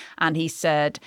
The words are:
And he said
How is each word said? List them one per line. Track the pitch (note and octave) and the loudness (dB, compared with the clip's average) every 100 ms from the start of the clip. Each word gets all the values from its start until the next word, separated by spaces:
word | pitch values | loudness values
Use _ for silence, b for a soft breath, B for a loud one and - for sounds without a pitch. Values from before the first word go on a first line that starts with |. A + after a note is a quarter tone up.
| B B | B B
And | D#3+ D#3+ | 0 0
he | D#3+ | -2
said | - E3 D3+ D3 - | 0 2 4 2 -2